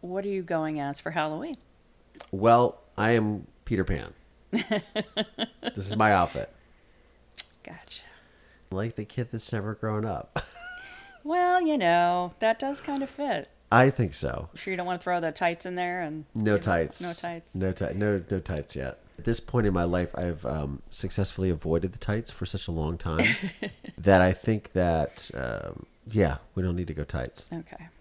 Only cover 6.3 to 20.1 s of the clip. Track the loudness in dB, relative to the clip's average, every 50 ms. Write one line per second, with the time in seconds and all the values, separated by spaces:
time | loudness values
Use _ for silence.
6.3 | 0 -6 -8 -8 -10 _ _ _ _ _ _ _ _ _ _ _ _ _ _ _
7.3 | _ -18 -18 _ _ _ _ -18 -18 -18 -18 -18 -20 -18 -18 -20 -20 -20 _ _
8.3 | _ _ _ _ _ _ _ _ -4 -2 -2 -2 -4 -6 -10 -8 -6 -6 -6 -4
9.3 | -6 -8 -6 -4 -4 -4 -4 -4 -6 -4 -4 -2 -2 -2 -2 -2 -4 -6 -8 -8
10.3 | _ -10 -10 -10 -16 -16 -14 -14 -14 -14 -16 -18 -18 -20 -20 -20 -20 -12 _ -2
11.3 | 2 2 4 4 4 4 4 4 2 4 4 6 6 6 6 4 4 2 0 -4
12.3 | -4 0 2 2 2 2 -2 -4 -4 -6 -6 -6 -4 -4 -4 -6 -6 -6 -2 -2
13.3 | -2 -2 -4 -8 _ _ _ _ 6 6 6 6 6 2 -2 -2 -2 -4 -6 -4
14.3 | -4 -6 -8 -12 -14 -12 -8 -6 -6 -4 -2 -4 -4 -4 -2 -2 0 0 0 -2
15.3 | -2 0 0 0 0 -2 -8 -6 -4 -2 -2 -2 -2 -4 -4 -6 -6 -8 -12 _
16.3 | _ 0 2 4 4 4 4 2 2 2 2 0 -4 -6 -6 -6 -6 -6 -8 -8
17.3 | -8 -8 -12 -10 -4 -2 -2 -2 0 -2 -4 -4 -2 0 2 2 2 0 0 -2
18.3 | -4 -4 -2 -4 -4 -6 -6 -6 -8 -8 -6 -6 -8 -12 _ -20 _ -6 -2 -2
19.3 | -2 -2 -4 0 2 4 4 4 4 4 2 2 2 0 0 -2